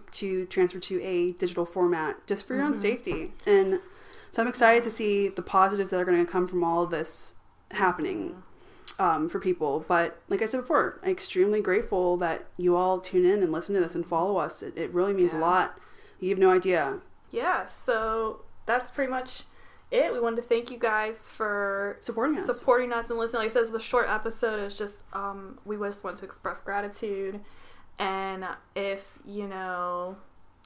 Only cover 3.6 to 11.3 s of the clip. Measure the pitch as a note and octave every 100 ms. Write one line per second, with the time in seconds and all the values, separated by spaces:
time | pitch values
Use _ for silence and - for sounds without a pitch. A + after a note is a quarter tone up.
3.6 | F#3+ F#3 - - - - - - A#3+ -
4.6 | A3+ A#3 A#3 G3+ G#3 G3+ G3 F#3+ F3+ F#3+
5.6 | G3 G3+ F#3+ F#3 F3+ F3 F3 F3+ F3+ F3+
6.6 | E3+ E3+ E3+ D#3+ D#3+ - - - - _
7.6 | - - F#3 F3 C#3+ G#2 F#2+ - - -
8.6 | - - - - F#3 D#3 D#3+ F#3+ F#3 F3
9.6 | D3+ D3 - E3+ E3+ - - G3 A3 B3+
10.6 | B3 D4 B2+ - - F3+ -